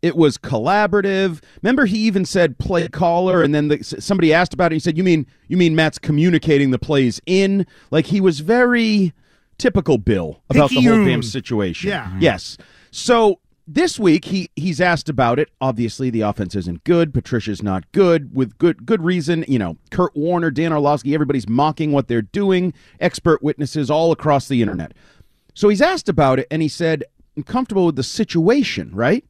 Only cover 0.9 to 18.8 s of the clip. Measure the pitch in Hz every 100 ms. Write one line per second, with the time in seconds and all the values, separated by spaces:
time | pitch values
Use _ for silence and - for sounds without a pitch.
0.9 | 202 196 190 190 160 _ - 202 262 247
1.9 | 214 220 196 185 190 165 - - 180 165
2.9 | - 170 170 185 185 147 151 147 147 -
3.9 | - - 196 165 160 180 131 175 160 175
4.9 | 160 185 165 135 _ _ 180 170 156 156
5.9 | - - 147 170 165 151 143 139 127 -
6.9 | 143 127 110 - 185 196 196 185 _ _
7.9 | 151 156 208 190 147 156 233 247 240 226
8.9 | 208 185 - _ _ _ _ 254 190 165
9.9 | 131 101 101 82 76 _ - 143 - -
10.9 | 220 196 - 120 131 - 117 98 85 180
11.9 | 190 104 95 156 95 - - - _ _
12.9 | - - 240 220 190 _ _ - 151 349
13.9 | - 202 160 - 190 175 - 170 147 180
14.9 | 165 - 135 123 123 151 _ 135 117 117
15.9 | - 131 113 104 104 95 101 87 85 -
16.9 | 170 165 131 - 123 110 101 104 95 82
17.9 | - 185 165 143 - 127 - 170 156